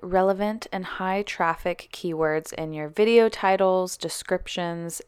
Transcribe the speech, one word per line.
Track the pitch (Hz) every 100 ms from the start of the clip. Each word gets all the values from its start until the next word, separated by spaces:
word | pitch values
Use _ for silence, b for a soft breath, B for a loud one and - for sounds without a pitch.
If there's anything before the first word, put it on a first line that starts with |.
relevant | 180 185 190 190 208 220 -
and | 190
high | 185 - 190 196
traffic | 208 - 170 160 180 175 -
keywords | - 180 160 156 156 160
in | - 160
your | 156 151
video | 156 214 233 226
titles, | - 196 190 190 185 180 -
descriptions, | 165 - - 185 - - 175 170 170 170